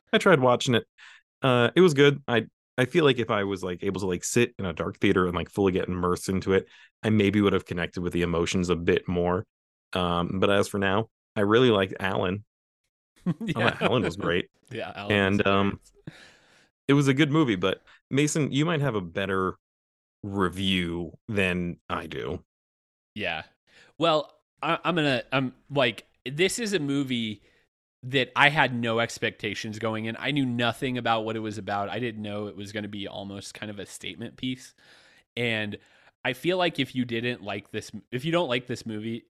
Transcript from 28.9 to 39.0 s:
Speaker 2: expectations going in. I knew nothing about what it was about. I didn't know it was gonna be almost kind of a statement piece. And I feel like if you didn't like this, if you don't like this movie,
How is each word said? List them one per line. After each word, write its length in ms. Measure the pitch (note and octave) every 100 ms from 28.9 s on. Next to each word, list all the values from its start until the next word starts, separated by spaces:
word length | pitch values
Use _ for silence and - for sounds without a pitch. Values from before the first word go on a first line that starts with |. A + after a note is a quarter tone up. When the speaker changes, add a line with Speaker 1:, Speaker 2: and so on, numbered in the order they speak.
| A2+
Speaker 2:
expectations 800 | A#2 - A2+ - A2 F#2+ A2+ G#2+
going 260 | A2+ A2 A2+
in. 100 | A2+
I 120 | B2
knew 140 | D3 B2+
nothing 520 | A#2+ A#2+ A2 C3+ B2+
about 280 | A#2 A2+ A2
what 100 | A2+
it 40 |
was 180 | A2 G#2
about. 320 | G2 G2+ G2+
I 100 | G2+
didn't 220 | A#2+ A2
know 260 | G#2 G#2 G#2
it 80 | G2
was 160 | G2+
gonna 160 | G#2+ G#2
be 200 | G#2 G2
almost 460 | G2+ G2 G2 -
kind 160 | - G#2+
of 100 | G2+
a 60 | F2+
statement 520 | - - E2+ A2+ -
piece. 360 | B2+ B2+ - _ _ - _ _ _ -
And 420 | A#2+ A2 G#2+ G2+ _ _ _ _
I 100 | B2+
feel 240 | B2+ E3 F#3
like 220 | F3 E3
if 160 | C3 B2+
you 100 | A#2+
didn't 360 | A2+ B2 A#2+
like 300 | G2+ G2+ -
this, 200 | A2 - G#2 -
if 140 | B2 D3+
you 60 |
don't 180 | E3 D#3+
like 180 | B2 B2+
this 180 | A#2 A2+
movie, 400 | G#2+